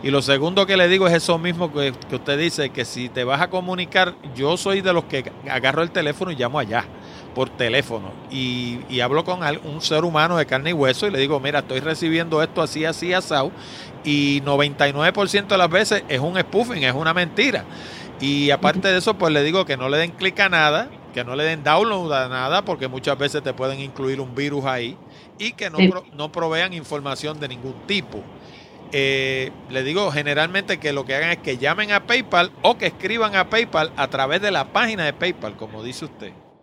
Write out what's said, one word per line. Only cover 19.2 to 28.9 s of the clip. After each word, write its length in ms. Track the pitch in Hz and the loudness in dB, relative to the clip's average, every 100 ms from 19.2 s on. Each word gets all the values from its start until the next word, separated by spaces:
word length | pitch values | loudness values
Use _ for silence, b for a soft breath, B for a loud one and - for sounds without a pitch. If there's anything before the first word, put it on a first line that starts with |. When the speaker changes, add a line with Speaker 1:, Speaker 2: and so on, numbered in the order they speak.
| 170 | 4
Speaker 1:
le 120 | 151 | 4
digo 200 | 147 185 180 | 4 2 0
que 120 | 135 | -2
no 100 | 127 | 0
le 100 | 147 | 0
den 140 | 170 | 0
clic 280 | - 185 185 | 0 -2 2
a 80 | 196 | 4
nada, 400 | 175 151 151 262 - - | 6 4 4 -2 -10 -10
que 100 | - | -8
no 140 | 120 131 | -4 -2
le 80 | 156 | -2
den 180 | 165 | 0
download 480 | 143 160 226 202 170 | 4 4 4 0 0
a 160 | 139 127 | 0 0
nada, 360 | 127 131 175 | -2 0 0
porque 260 | 202 156 131 | 0 -4 -4
muchas 280 | 127 139 135 | -4 -2 0
veces 260 | 143 147 | 0 -2
te 100 | 135 | -4
pueden 260 | 127 131 135 | -4 -4 -4
incluir 400 | 139 131 135 135 | -10 -6 -4 -4
un 160 | 131 123 | -6 -4
virus 300 | 143 143 135 | -2 -2 -2
ahí, 320 | 127 120 175 - B B - | -2 -4 -8 -18 B B -8
y 160 | 214 | -8
que 160 | 233 202 | -6 -6
no 80 | 156 | 6
Speaker 2:
Sí. 100 | 190 | 6
Speaker 1:
pro-, 160 | 180 - 143 | 4 -8 -10
no 140 | 151 | -8
provean 400 | 170 165 160 185 | -2 -2 0 -2
información 680 | 175 139 147 139 135 147 156 | -4 -8 -6 -4 -6 -6 -6
de 80 | 143 | -8
ningún 280 | 123 131 127 - | -8 -10 -12 -4
tipo. 380 | 202 135 107 95 - B B B B - | -2 -2 -12 -12 -18 B B B B -4